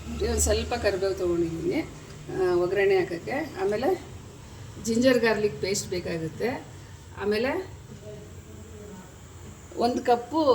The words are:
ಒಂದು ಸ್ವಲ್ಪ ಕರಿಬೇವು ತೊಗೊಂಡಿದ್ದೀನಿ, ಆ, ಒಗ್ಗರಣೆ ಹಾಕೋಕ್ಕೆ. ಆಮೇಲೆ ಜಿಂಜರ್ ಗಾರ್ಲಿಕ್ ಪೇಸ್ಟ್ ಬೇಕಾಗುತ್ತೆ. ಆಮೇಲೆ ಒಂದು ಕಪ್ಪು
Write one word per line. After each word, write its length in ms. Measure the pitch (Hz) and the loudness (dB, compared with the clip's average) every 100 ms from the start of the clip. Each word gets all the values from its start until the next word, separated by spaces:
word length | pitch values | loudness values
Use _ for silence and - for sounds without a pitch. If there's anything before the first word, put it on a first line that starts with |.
| - 233 220 | -8 -2 0
ಒಂದು 120 | 233 226 | 2 2
ಸ್ವಲ್ಪ 260 | 214 226 240 226 | 2 0 0 0
ಕರಿಬೇವು 300 | 190 196 185 | 2 0 0
ತೊಗೊಂಡಿದ್ದೀನಿ, 560 | 180 170 165 160 170 247 - - - - - | 2 2 0 0 0 0 -2 -8 -16 -14 -8
ಆ, 220 | - 185 175 | 0 2 4
ಒಗ್ಗರಣೆ 320 | 180 196 196 190 | 4 4 6 6
ಹಾಕೋಕ್ಕೆ. 360 | 170 170 - 269 311 359 | 4 -2 -4 -4 -4 -2
ಆಮೇಲೆ 260 | 381 214 262 359 - - - - - - - - - | 0 2 2 0 -2 -14 -16 -16 -16 -14 -14 -8 0
ಜಿಂಜರ್ 320 | 226 262 247 226 | 4 6 6 6
ಗಾರ್ಲಿಕ್ 320 | 208 208 - 185 | 4 2 0 -2
ಪೇಸ್ಟ್ 220 | 202 - 180 | -2 -2 -4
ಬೇಕಾಗುತ್ತೆ. 540 | 175 170 160 - 220 269 - - - - - - | -2 -2 -4 -2 -2 -2 -8 -16 -16 -16 -16 -4
ಆಮೇಲೆ 280 | 202 214 254 330 - - - - 214 202 175 - - - - 214 208 190 - - - - - - - - | 0 2 2 0 -4 -10 -16 -14 -14 -14 -14 -16 -16 -16 -14 -14 -14 -14 -16 -18 -18 -16 -16 -16 -10 0
ಒಂದು 160 | 233 247 - | 2 2 4
ಕಪ್ಪು 320 | 233 - 311 294 | 2 2 4 6